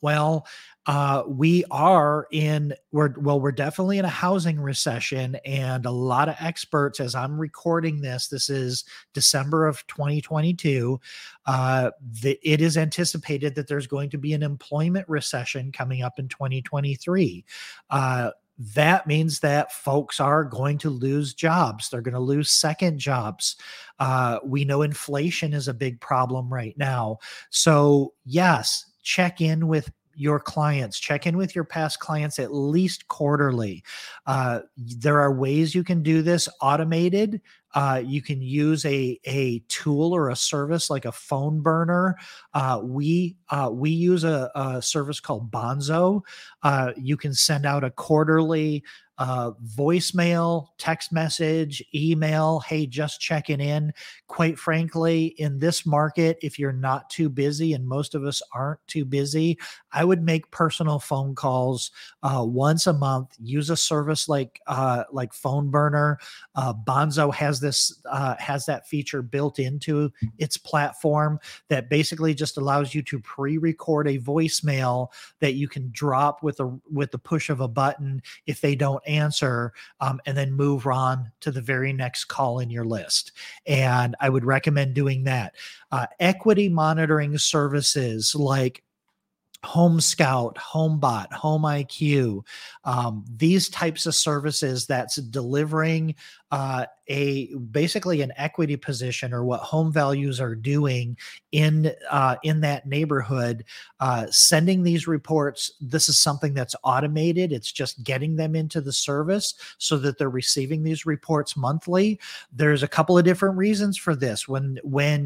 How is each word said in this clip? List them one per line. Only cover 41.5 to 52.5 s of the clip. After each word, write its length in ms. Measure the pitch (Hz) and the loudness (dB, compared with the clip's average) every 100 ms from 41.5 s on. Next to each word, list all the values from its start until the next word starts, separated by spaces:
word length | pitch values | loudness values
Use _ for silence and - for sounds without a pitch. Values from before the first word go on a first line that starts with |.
| 156 | 0
burner. 560 | 151 160 170 180 190 180 - - - | 2 2 2 2 2 -2 -8 -20 -8
Uh, 280 | 143 131 120 | -2 0 -2
we, 540 | 117 131 147 175 180 - - | -2 -2 0 2 0 -4 -6
uh, 200 | 143 131 | -2 -2
we 200 | 120 151 | 0 0
use 340 | 165 175 180 165 | 2 4 4 2
a, 260 | 151 127 143 | 0 -2 -4
a 260 | 135 127 | -4 -4
service 400 | - 156 139 147 | -2 -2 -2 -6
called 280 | - 117 117 | -6 -6 -6
Bonzo. 720 | 117 117 135 139 160 185 202 - - - - | -6 -4 -2 0 2 4 2 -2 -14 -20 -2
Uh, 280 | 147 139 127 - | 2 2 0 -2
you 180 | 131 147 | -2 -2
can 180 | 151 | -2
send 320 | 131 - 147 143 | 2 2 2 0
out 200 | 143 131 | 0 -2
a 60 | |
quarterly, 920 | - - 151 156 160 160 160 156 147 - - _ - | -4 2 4 6 4 4 2 0 -2 -6 -20 _ -6
uh, 320 | 131 123 120 107 117 110 | -4 -2 -4 -6 -10 -2
voicemail, 920 | 143 180 170 180 175 170 170 170 147 - | 2 2 2 2 4 4 2 0 -4 -6
text 340 | - 160 - | -2 -2 -2
message, 720 | 160 160 - 160 160 151 139 - | -2 0 0 0 2 0 -6 -8
email, 680 | 151 156 160 156 156 156 | -2 2 2 2 2 2